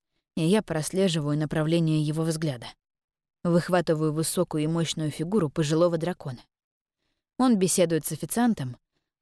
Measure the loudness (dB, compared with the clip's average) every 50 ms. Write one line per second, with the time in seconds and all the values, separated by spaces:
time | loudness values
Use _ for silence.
0 | _ _ _ _ _ _ -4 -2 2 2 2 2 2 0 -4 -4 -4 -2 0 2
1 | 2 2 2 0 -2 -2 -2 -2 -2 -2 -2 -2 0 2 2 2 2 2 2 2
2 | 0 0 -2 -2 -2 -2 -2 -2 -4 -4 -6 -6 -10 -14 -18 _ _ _ _ _
3 | _ _ _ _ _ _ _ _ -2 2 2 2 2 2 0 0 2 2 0 0
4 | 0 0 0 0 -2 -2 0 -2 -2 -2 0 -2 -2 0 0 0 -2 -2 -2 -4
5 | -4 -4 -4 -4 -4 -2 0 0 0 0 0 -2 0 0 2 4 4 4 2 0
6 | -2 -4 -6 -6 -10 -12 -12 -12 -16 _ _ _ _ _ _ _ _ _ _ _
7 | _ _ _ _ _ _ _ 0 2 4 4 4 2 2 4 4 2 4 2 0
8 | -2 -4 -8 -6 -8 -4 -2 0 2 2 2 0 -4 -8 -10 -12 _ _ _ _
9 | _ _ _ _